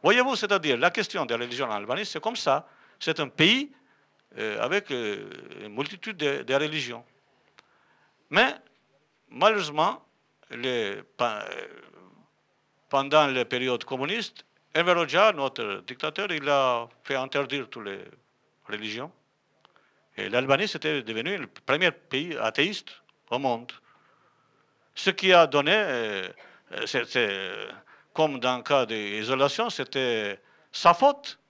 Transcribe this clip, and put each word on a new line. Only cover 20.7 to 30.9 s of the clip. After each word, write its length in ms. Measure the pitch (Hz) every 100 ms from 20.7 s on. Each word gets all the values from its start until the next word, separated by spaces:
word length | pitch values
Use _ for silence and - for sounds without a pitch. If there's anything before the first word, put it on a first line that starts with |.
| - 156 147
devenu 340 | 110 113 143 196
le 100 | 127
premier 440 | - - 143 180
pays 460 | - _ 135 170 139
athéiste 640 | 110 123 165 202 - - _ _ _
au 80 | 123
monde. 340 | 135 233 240 - _ _ _ _ _ _ _ _ _ _ _
Ce 160 | - 202
qui 220 | 185 190
a 140 | 180 156
donné, 280 | 143 143
euh, 540 | 214 196 123 110 101 92 - - - _ 92 110
c'est, 180 | - -
c'est, 600 | 131 110 98 95 104 104 - _ - _
comme 260 | - 156 135
dans 180 | 127 127
le 40 |
cas 240 | 117 139 117
d'isolation, 840 | 110 104 104 110 131 139 - 233
c'était 720 | - 131 139 131 113 104 98 _ _ _
sa 220 | - 180